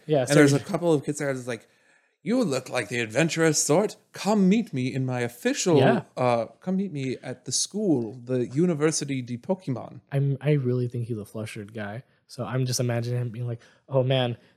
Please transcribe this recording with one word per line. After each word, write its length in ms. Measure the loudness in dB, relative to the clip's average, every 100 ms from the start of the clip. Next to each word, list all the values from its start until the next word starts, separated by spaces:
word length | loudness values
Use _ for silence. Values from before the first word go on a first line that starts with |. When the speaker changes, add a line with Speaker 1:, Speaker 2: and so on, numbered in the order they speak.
| 0
Speaker 1:
Yeah, 120 | 0
Speaker 2:
And 80 | 4
Speaker 1:
start 80 | 6
Speaker 2:
there's 140 | 6
Speaker 1:
your 80 | 4
Speaker 2:
a 40 |
couple 300 | 0 -2 2
of 100 | 2
kids 140 | 0 -4
there 160 | -4
that's 120 | -4 -6
like, 220 | -8 -10 _ _ _ _ _
"You 200 | -2 0
look 280 | 0 -2 -4
like 180 | -4 -2
the 120 | -2
adventurous 640 | -2 0 0 2 2 2
sort. 340 | 2 2 2 -4 _
Come 360 | -6 0 4 6
meet 240 | 4 2
me 220 | -4 -4
in 100 | -2
my 160 | -2 -2
official, 560 | -4 -2 -2 0 4 6
Speaker 1:
Yeah. 280 | 6 4 -2 -2
Speaker 2:
uh, 300 | 0 0 -2 -8
come 140 | -4 -2
meet 120 | -2
me 280 | -4 -6 -6
at 220 | -10 -12
the 80 | -6
school, 680 | -4 -4 -2 2 2 0 -8
the 220 | -4 -2 0
University 760 | 0 0 2 0 0 -4 -6
de 160 | -6 -6
Pokemon." 640 | -4 -4 -4 -6 -8 -16 -6
Speaker 1:
I'm, 280 | -2 0 0
I 120 | 0
really 360 | 0 2 0 -2
think 200 | -4 -6
he's 100 | -6
a 80 | -8
flustered 480 | -10 -10 -10 -12
guy. 280 | -10 -10 -10 -16 _ _
So 200 | -10 -6
I'm 180 | -2
just 160 | -2 -2
imagining 400 | -2 -2 -2 -4
him 80 | -6
being 180 | -6 -8
like, 140 | -8 _ _ -4
"Oh 120 | 0
man, 360 | 2 2 0 -4 _